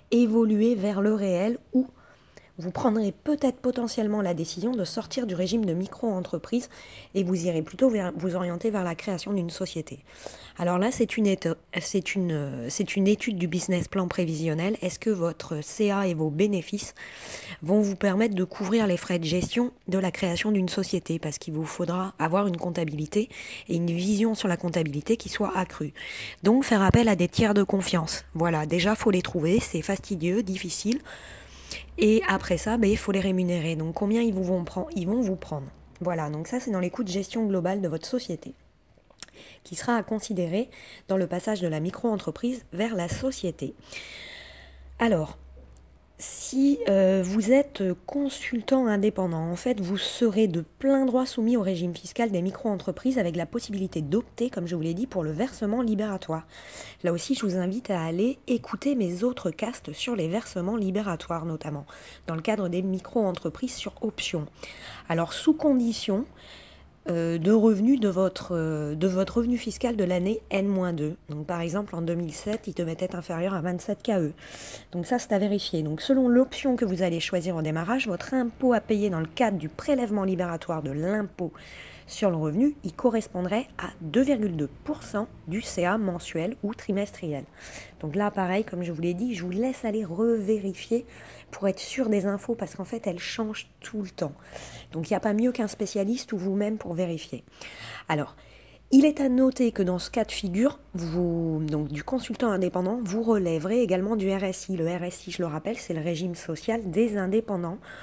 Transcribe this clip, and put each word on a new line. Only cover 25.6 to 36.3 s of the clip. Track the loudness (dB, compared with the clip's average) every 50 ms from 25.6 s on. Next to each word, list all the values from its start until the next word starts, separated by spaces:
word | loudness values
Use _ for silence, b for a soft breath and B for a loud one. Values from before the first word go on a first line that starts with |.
| -2 -2 -4 -8 -8 -8 B B B B B B B B B B
Donc, | 4 6 6 6 6
faire | 4 4 6
appel | 6 8 6 6 6 6
à | 4
des | 4 2 2
tiers | 4 2 4 6 6
de | 4
confiance. | 4 4 2 0 0 0 0 0 0 -2 -6 -8 -8 -8 -2
Voilà, | 0 2 2 2 2 0
déjà, | 0 0 2 2 2 2
faut | 2 4 4
les | 4 4
trouver. | 2 0 -2 0 2 4 4 4
C'est | 2 0 -4 -4
fastidieux, | -2 -2 -4 -4 -2 -6 -4 -2 0 2 2 2
difficile. | 0 0 -4 -6 -4 -6 -6 -4 -2 -2 -2 -2 B B B B B B B B B B B B B B B B B B 0 4
Et | 6 6 6 6 4 2
après | 0 0 0 0 -2
ça, | 0 0 0 2 4
ben, | 4 4
il | 4
faut | 2 0 0
les | 0 2
rémunérer. | 2 2 2 2 2 2 0 0 0 -2 -2
Donc, | -2 -4 -4 -2
combien | -2 0 2 2 2
ils | 2 2
vous | 2 0 0
vont | 0 0 0 -2
pren-, | -4 -4 -6 -6 -4 -4
ils | -4 -2
vont | 0 0 2
vous | 2 0 -2
prendre ? | -4 -4 -8 -6 -8 -8 -10 -16 -20 -20 -20 -12 -6
Voilà, | -4 -2 -2 -2 -2 -4